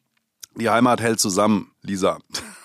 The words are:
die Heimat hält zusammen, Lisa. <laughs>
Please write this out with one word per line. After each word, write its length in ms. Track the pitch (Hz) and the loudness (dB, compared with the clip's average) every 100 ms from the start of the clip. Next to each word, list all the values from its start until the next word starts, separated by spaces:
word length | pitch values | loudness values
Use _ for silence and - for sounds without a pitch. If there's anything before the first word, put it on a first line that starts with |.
| _ _ _ _ - | _ _ _ _ -18
die 160 | - 113 | -6 0
Heimat 320 | 110 123 113 | 2 2 2
hält 180 | 113 110 | 0 0
zusammen, 500 | 110 92 107 101 - _ | 0 2 2 2 -2 _
Lisa. 360 | 95 98 92 82 _ | -8 -2 -2 -2 _
<laughs> 140 | - - - | -16 -16 -20